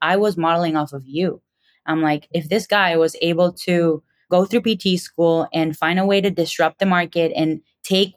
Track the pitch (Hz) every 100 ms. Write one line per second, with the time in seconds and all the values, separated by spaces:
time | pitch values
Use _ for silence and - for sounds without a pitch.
0 | 160 190 214 170 165 170 175 156 147 139
1 | 131 147 185 - _ _ _ _ - 160
2 | 156 151 - 170 151 208 185 208 185 165
3 | 165 - 170 170 180 180 - 175 170 156
4 | - _ _ 180 190 240 226 208 196 180
5 | - - 165 165 - 165 160 156 160 180
6 | 196 202 196 175 - - 160 - 196 180
7 | 170 170 165 - 160 156 - _ - 190
8 | 196